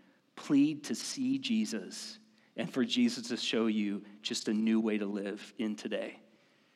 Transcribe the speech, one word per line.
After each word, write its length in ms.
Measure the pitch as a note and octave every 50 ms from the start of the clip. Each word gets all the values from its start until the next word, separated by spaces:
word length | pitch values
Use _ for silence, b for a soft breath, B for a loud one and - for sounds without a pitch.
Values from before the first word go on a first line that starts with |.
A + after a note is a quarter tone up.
| b b b b b b _
Plead 480 | - - - D3 C#3 C#3+ D3+ D#3 D3 D3
to 100 | - A#2+
see 420 | - - - - C#3+ B2+ B2+ C3+ C3+
Jesus 800 | C3 - A2+ A2 A2 G#2+ A#2+ G#2 F2+ D#2+ D2 - - - - - - b b b b b b -
and 140 | A#2 -
for 120 | - C3+ A#2+
Jesus 460 | A2+ - B2+ A#2+ A#2 A#2 - A2+ A#2+
to 80 | B2 A2
show 300 | - - - A#2 A2+ A2+
you 360 | G#2+ G#2+ G#2 G2+ G2 G2+ B B B B
just 260 | - - A#2+ - - A#2
a 60 | A2
new 260 | G#2+ A2 A2 A2+ A2
way 180 | A2+ A2 G#2+ G#2
to 80 | G#2
live 480 | G2 G#2 G2+ G2+ G2+ G2+ G#2 - - - -
in 180 | A2+ G#2+ G#2+
today. 440 | - - G#2 G#2 G2 G#2+ - - - - b b b b b b b b b b